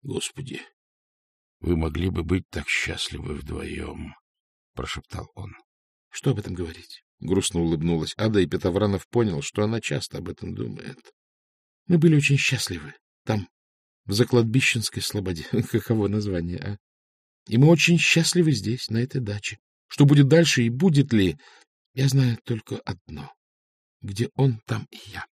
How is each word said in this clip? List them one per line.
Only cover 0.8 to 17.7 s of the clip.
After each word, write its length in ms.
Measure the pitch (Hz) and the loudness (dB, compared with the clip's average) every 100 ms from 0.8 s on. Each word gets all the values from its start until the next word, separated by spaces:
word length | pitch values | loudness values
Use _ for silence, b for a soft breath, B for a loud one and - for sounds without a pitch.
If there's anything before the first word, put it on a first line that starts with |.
| _ _ _ _ _ _ _ _ | _ _ _ _ _ _ _ _
вы 160 | 80 85 | -4 -2
могли 340 | 80 80 92 | -2 -2 -4
бы 140 | 87 | -4
быть 240 | 82 92 87 | -2 -4 -4
так 180 | - - | -10 -4
счастливы 680 | - - - - 71 76 | -4 -4 -6 -8 -10 -10
вдвоем», — 800 | 73 73 78 78 76 78 78 78 - _ _ _ _ _ | -10 -10 -10 -10 -10 -10 -12 -14 -16 _ _ _ _ _
прошептал 560 | - - - - - - - | -12 -10 -10 -10 -14 -14 -14
он. 160 | 98 90 _ _ _ _ _ | -16 -16 _ _ _ _ _
«Что 220 | - 143 | -6 -4
об 80 | 104 | -4
этом 140 | - | -6
говорить?» — 500 | 90 82 85 - - _ _ | -8 -8 -10 -20 -20 _ _
грустно 400 | - 95 - 85 | -2 0 0 -2
улыбнулась 540 | 82 80 82 82 80 - | -2 0 0 -2 -4 -4
Ада, 240 | 110 104 | 0 2
и 60 | 87 | 0
Петовранов 640 | 92 95 90 104 98 - | 0 -2 0 0 -2 -2
понял, 340 | 123 113 78 | -2 0 -2
что 200 | 71 - | -6 -4
она 180 | 104 117 | -2 -2
часто 380 | - 143 - - | -6 -6 -6 -10
об 100 | 90 | -10
этом 280 | - 90 92 | -10 -10 -8
думает. 420 | 58 - - - - _ _ _ _ _ _ _ - | -8 -10 -14 -18 -20 _ _ _ _ _ _ _ 0
«Мы 120 | 175 | 4
были 180 | 165 151 | 6 6
очень 200 | 139 139 | 4 2
счастливы 580 | - 123 - 87 76 - _ _ | 2 -2 -4 -8 -12 -20 _ _
там, 240 | - 110 92 _ _ _ _ _ - | -4 -4 -4 _ _ _ _ _ -6
в 60 | |
Закладбищенской 920 | 101 123 123 117 123 - 120 107 - | 0 4 4 4 2 2 0 -4 -6
слободе». 440 | - 104 95 85 76 | -6 -4 -4 -6 -4
<laughs> 180 | 104 92 | -4 0
Каково 380 | 113 - 113 98 | -2 0 0 2
название, 500 | 104 101 90 85 90 | 0 -2 -4 -4 -8
а? 200 | 101 101 _ _ _ _ _ _ - | -8 -10 _ _ _ _ _ _ -2
«И 100 | 113 | 6
мы 120 | |
очень 300 | 147 | 6